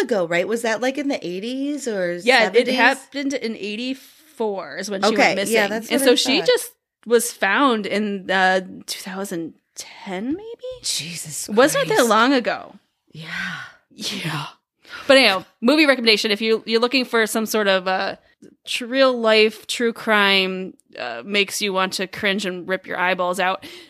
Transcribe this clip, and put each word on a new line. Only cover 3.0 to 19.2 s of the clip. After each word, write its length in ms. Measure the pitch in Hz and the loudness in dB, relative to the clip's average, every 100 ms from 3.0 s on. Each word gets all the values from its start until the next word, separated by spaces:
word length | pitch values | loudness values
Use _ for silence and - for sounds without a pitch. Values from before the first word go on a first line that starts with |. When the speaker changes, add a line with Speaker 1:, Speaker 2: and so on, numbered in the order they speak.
| - 277 277 277 | -4 -6 -4 -4
Speaker 2:
in 200 | 226 220 | -6 -6
eighty-four 1200 | 208 214 254 262 - _ _ - 214 190 151 151 | -8 -6 -6 -8 -12 _ _ -6 -6 -6 -8 -10
is 120 | 196 | -8
when 120 | 190 | -2
she 60 | 202 | 0
Speaker 1:
Okay, 80 | 226 | 4
Speaker 2:
went 180 | 202 175 | 2 2
missing. 200 | 202 226 | 0 0
Speaker 1:
yeah, 120 | 196 | 0
that's 220 | 220 220 | -2 -2
Speaker 2:
And 120 | 262 | 2
Speaker 1:
what 40 | 269 | 4
Speaker 2:
so 60 | |
Speaker 1:
I 20 | 269 | 4
Speaker 2:
she 240 | - 294 | 2 2
Speaker 1:
thought. 80 | - | 2
Speaker 2:
just 240 | 480 - - _ _ 214 | 2 0 -14 _ _ 0
was 260 | 233 233 | 2 2
found 540 | - 196 214 277 220 196 | -2 0 4 4 2 0
in, 440 | 196 208 196 185 | -2 -2 -4 -2
uh, 300 | 190 185 190 185 - - | 2 4 2 -2 -12 -12
two 120 | - | -12
thousand 520 | 190 190 202 170 160 - _ - | -10 -8 -8 -8 -8 -12 _ -18
ten, 580 | - - 202 185 240 | -16 -16 -10 -6 -4
maybe? 380 | 349 453 466 508 494 | -6 -8 -12 -12 -10
Speaker 1:
Jesus 640 | - - 156 165 156 - - | -6 -6 -8 -12 -12 -10 -2
Speaker 2:
Wasn't 380 | 208 285 285 - | 2 2 2 2
that 60 | 427 | 2
Speaker 1:
Christ. 140 | 233 | 4
Speaker 2:
long 240 | 214 247 | 4 4
ago. 420 | 269 202 143 - - _ _ _ | 2 0 -6 -10 -20 _ _ _
Speaker 1:
Yeah. 180 | 156 160 180 180 160 - - _ | -18 -12 -10 -8 -10 -14 -20 _
Speaker 2:
Yeah. 560 | - - 202 175 151 151 - _ _ - - - | -12 -10 -8 -6 -8 -10 -16 _ _ -20 -8 4
But 100 | 269 | 6
anyhow, 280 | 226 190 - _ | 6 2 -4 _
movie 240 | 233 302 294 | 2 4 4
recommendation. 460 | 254 226 208 220 | 4 4 2 2
If 100 | 202 | 0
you, 220 | 226 220 - | 2 0 2
you're 140 | 226 | 0
looking 240 | 240 269 240 | 2 0 0
for 200 | 233 214 | 0 0
some 180 | 226 214 | 0 -2
sort 220 | 220 202 | 0 2
of, 200 | 190 185 | 2 0
uh, 280 | 190 196 - _ _ - _ - | -2 -2 -8 _ _ -20 _ -10
tr-, 200 | - 233 | -8 -2
real 280 | 269 262 | 2 4
life, 500 | 240 | 4